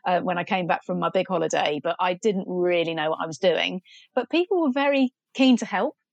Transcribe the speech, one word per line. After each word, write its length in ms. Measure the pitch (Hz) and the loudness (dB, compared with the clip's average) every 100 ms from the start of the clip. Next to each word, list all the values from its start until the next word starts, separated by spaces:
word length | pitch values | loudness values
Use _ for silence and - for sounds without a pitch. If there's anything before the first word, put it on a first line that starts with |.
uh, 140 | - 175 | -2 0
when 160 | 170 175 | 0 -4
I 60 | |
came 240 | 170 190 170 | -2 -2 0
back 180 | 190 | -2
from 140 | - 180 | -2 -4
my 120 | 170 | 0
big 180 | 175 - | 0 0
holiday, 520 | 175 160 170 160 151 | -2 0 0 0 -2
but 100 | 170 - | -4 -2
I 140 | 185 | -2
didn't 320 | 180 226 190 - | -2 -2 -2 -4
really 440 | 180 175 175 165 | -2 0 0 0
know 180 | 160 156 | -2 -2
what 100 | - | -4
I 40 | 165 | -6
was 120 | 156 | -2
doing. 440 | 190 156 175 180 - - - - | 0 0 -2 -6 -12 -20 -8 -6
But 140 | - | -2
people 320 | 320 359 370 | 0 0 2
were 100 | 311 | 2
very 400 | 262 285 277 254 - _ | 2 2 2 0 -2 _
keen 220 | - 262 240 | 2 4 4
to 60 | |
help. 300 | 208 190 254 - _ | 2 -2 -2 -4 _